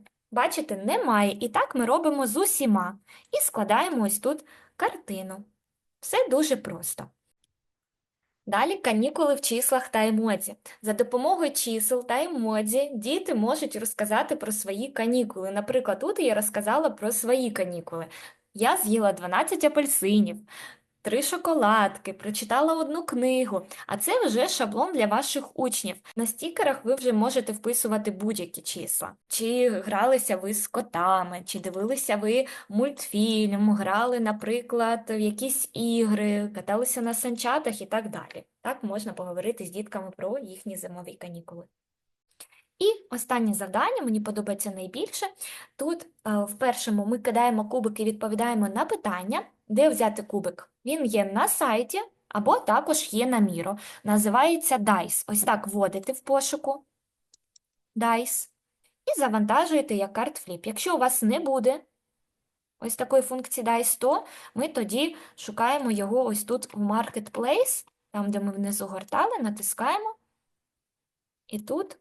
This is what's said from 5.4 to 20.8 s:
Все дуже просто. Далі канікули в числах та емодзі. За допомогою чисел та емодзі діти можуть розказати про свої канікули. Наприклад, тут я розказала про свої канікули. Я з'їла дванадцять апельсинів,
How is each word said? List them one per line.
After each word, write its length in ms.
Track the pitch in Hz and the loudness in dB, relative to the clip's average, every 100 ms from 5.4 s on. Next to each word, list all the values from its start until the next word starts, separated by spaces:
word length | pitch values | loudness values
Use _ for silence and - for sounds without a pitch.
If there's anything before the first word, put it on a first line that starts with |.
| - _ _ _ _ _ | -18 _ _ _ _ _
Все 280 | - 427 508 | -2 0 4
дуже 280 | 262 311 262 | 2 2 0
просто. 500 | - 170 - - - _ _ _ _ _ _ _ _ _ _ _ _ _ - | -4 -8 -8 -8 -12 _ _ _ _ _ _ _ _ _ _ _ _ _ -2
Далі 260 | 202 285 381 | 2 2 2
канікули 600 | 247 214 262 302 294 277 | 2 2 2 2 2 2
в 60 | |
числах 480 | - 233 - 254 254 | 0 0 2 2 2
та 180 | 226 220 | 0 2
емодзі. 480 | 220 220 196 202 214 - - | 2 2 0 -4 -12 -20 -6
За 120 | 214 | -2
допомогою 580 | 208 247 247 294 370 294 | 0 0 2 2 2 2
чисел 560 | - 240 220 214 247 247 | 0 -2 -2 0 0 0
та 160 | 240 | 0
емодзі 680 | 349 294 220 214 214 254 285 | 0 -2 0 0 0 0 0
діти 420 | 247 226 339 370 247 | -4 -2 -2 0 0
можуть 400 | 220 311 311 220 | 2 0 -2 -4
розказати 600 | 220 - 208 220 - - | -6 -4 0 0 0 -2
про 160 | 208 | -4
свої 360 | 208 196 196 269 | -4 -4 -4 -4
канікули. 640 | 233 226 247 214 190 190 | -2 2 2 0 -4 -4
Наприклад, 480 | 202 208 254 214 202 | -4 0 0 0 0
тут 200 | 320 392 | -2 0
я 160 | 277 208 | 2 2
розказала 540 | 208 214 208 269 311 | 0 -2 0 2 2
про 220 | 208 214 | 0 -4
свої 400 | - 226 262 247 | -2 0 0 0
канікули. 540 | 208 180 175 165 165 160 - - - _ | -2 -4 -6 -8 -10 -10 -14 -20 -20 _
Я 240 | 202 233 381 | 0 2 2
з'їла 360 | 208 226 202 | 2 4 2
дванадцять 500 | 190 175 185 311 330 | 2 0 0 0 2
апельсинів, 760 | 302 302 285 - 190 214 208 208 - - - - | 2 2 2 0 4 4 4 -2 -14 -18 -18 -20